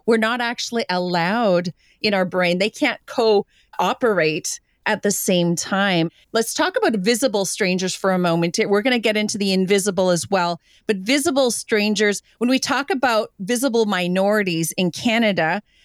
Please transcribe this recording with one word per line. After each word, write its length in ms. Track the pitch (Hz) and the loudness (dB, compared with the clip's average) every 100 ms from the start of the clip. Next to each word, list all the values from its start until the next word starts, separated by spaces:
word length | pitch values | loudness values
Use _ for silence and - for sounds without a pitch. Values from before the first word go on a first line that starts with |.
| - | 0
we're 120 | 226 | 2
not 220 | 220 247 | 0 -2
actually 440 | 233 240 - 233 - | -4 -6 -6 -6 -2
allowed 840 | 180 180 175 170 226 220 175 180 - _ _ | -2 -2 0 0 0 2 2 -2 -8 _ _
in 140 | 214 | -2
our 120 | 196 185 | 0 0
brain. 320 | 185 175 180 | 0 0 2
They 120 | 202 | -2
can't 300 | - 277 214 - | -2 -4 -4 -6
cooperate 1500 | - 226 202 - _ _ - 180 262 240 185 160 156 - - _ _ | 0 4 4 0 _ _ -2 -2 0 0 2 0 -2 -6 -10 _ _
at 180 | 220 208 | -4 -2
the 80 | 202 | -2
same 440 | 185 - 180 170 | -2 0 2 2
time. 560 | 170 - 196 202 175 160 - _ | -2 -2 -2 0 0 -2 -6 _
Let's 220 | 220 226 | -2 -2
talk 220 | - 349 466 | -2 -2 0
about 200 | 427 220 | 0 0
visible 480 | 185 233 262 202 | 0 2 0 0
strangers 500 | 190 - 190 185 185 | -2 -2 0 0 -2
for 160 | - 196 | -2 0
a 80 | 185 | 2
moment. 400 | 175 165 170 190 208 | 2 2 0 0 0
We're 160 | 202 | 0
gonna 160 | 240 240 | 2 0
get 180 | 220 214 | 0 0
into 220 | 208 208 | -2 -2
the 140 | 196 | 0
invisible 580 | 190 185 202 202 185 185 | 0 2 2 0 0 2
as 180 | 175 - | 0 0
well. 320 | 190 175 170 _ _ - | 0 0 -4 _ _ -4
But 100 | 196 | -4
visible 540 | 196 285 311 269 254 | 0 0 2 2 0
strangers, 720 | 226 - 220 208 202 214 196 - - | -2 -2 0 2 2 0 0 -8 -4
when 120 | 240 | 0
we 80 | 262 | 0
talk 320 | - 262 269 | 0 -2 -2
about 420 | 269 254 220 - - | 0 0 0 -2 -6
visible 480 | 190 240 269 226 214 | -4 0 0 2 2
minorities 840 | 180 180 185 202 214 190 165 160 | 0 0 2 2 2 0 -2 -4
in 180 | - 180 | -2 -4
Canada, 720 | - 247 220 220 180 160 196 - _ | -2 -2 2 2 2 0 -2 -6 _